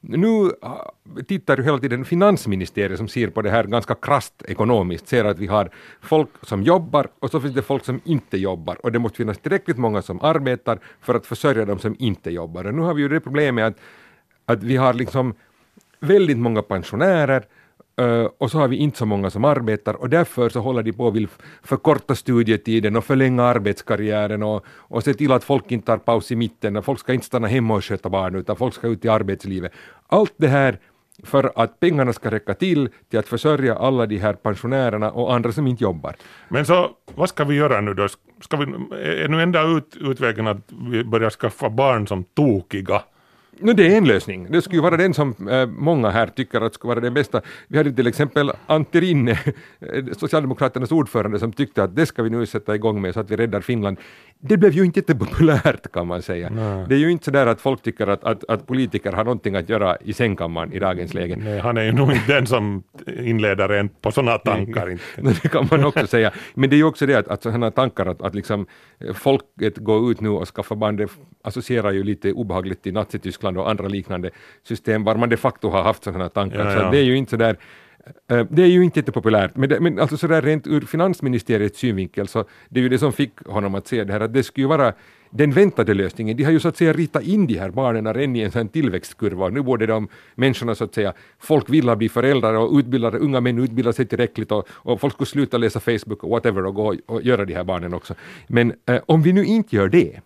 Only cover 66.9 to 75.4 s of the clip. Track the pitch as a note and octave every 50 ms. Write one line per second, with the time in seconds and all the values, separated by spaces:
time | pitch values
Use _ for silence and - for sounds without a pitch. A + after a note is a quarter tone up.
66.9 | - - D3 C3 C#3 A#2 G2+ - - G2+ - A2+ A2 A#2+ A#2+ A2+ - - C3 B2+
67.9 | - - F#2+ F2+ F2+ - - F#2+ G2 G2+ G2+ - G#2+ G2+ G2 - - - - _
68.9 | _ _ - - G#2 - - C#3 C3+ C3+ - _ _ - - G#2+ G2+ - A2+ G#2
69.9 | A2 G#2+ A#2 B2 G#2+ - G#2+ G#2+ G#2 F#2 F2 - - - G2+ - A2 G#2 A2 G#2
70.9 | G#2+ G2+ G#2+ G2 - - - _ - _ _ A2 G#2 B2+ A#2+ - B2 A#2 G2+ G#2
71.9 | F#2+ G2 G2 G2+ G#2 - - G2 G2+ - A#2+ G2+ F2 F#2 F2+ F#2+ F#2 - _ G2
72.9 | F2+ G#2+ G2+ - - - - F#2 E2+ - - G2+ F2+ F2 F#2+ G2 G#2+ F#2+ F#2 G2
73.9 | G2+ G2 F#2 - G2 F2+ F2+ F2+ - - - - - _ _ - A#2 G#2+ _ -
74.9 | A2 G#2+ G#2+ G2+ A2 G#2+ A#2+ A#2+ A#2 A2+